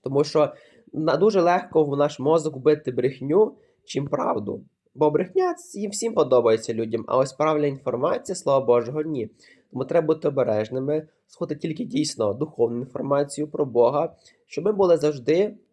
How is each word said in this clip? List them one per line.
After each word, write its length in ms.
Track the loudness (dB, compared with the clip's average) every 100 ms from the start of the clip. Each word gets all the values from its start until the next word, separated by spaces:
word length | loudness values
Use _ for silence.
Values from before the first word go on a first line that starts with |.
Тому 220 | 0 0
що 280 | 2 2 0 -2 _ _ _
на-, 240 | -4 0 4
дуже 240 | 4 4
легко 440 | 4 2 2 2
в 120 | 2 2
наш 220 | 0 0
мозок 380 | 2 2 0 0
вбити 360 | 2 2 -2
брехню, 640 | -2 -2 -4 0 2 2 0 _ _
чим 220 | -8 -6 -4
правду. 540 | -2 -2 -2 -4 -10 -12 _ _
Бо 160 | 0 2
брехня 440 | 2 0 0 -2
ц-, 260 | -4 -12 -10
їм 100 | -8
всім 240 | -4 -2
подобається 600 | 0 4 4 4 2 0
людям, 300 | -6 -4 -4 0
а 100 | 0
ось 140 | 0
правильна 340 | 0 0 0 -2
інформація, 680 | -4 -6 -2 -2 -2 -6 -6
Слова 240 | 0 2
Божого, 420 | 4 2 2 -6
ні. 280 | -6 -6 -8 _ _ _ _
Тому 120 | -10
треба 220 | -2 0 0
бути 220 | -2 -2
обережними, 800 | 0 0 0 -2 -4 -4 -4 -6 _ _
слухати 340 | _ -8 -6
тільки 240 | -6 -6
дійсно 500 | -4 -4 -4 -2 -2
духовну 460 | -2 -6 0 0 0
інформацію 680 | -8 -8 -2 0 -2 -6 -8
про 180 | -4 0
Бога, 480 | 4 4 2 -4 _ _ _ _
щоб 180 | -4
ми 80 | -2
були 240 | 2 4 4
завжди 580 | 2 -2 0 2 0 -4 _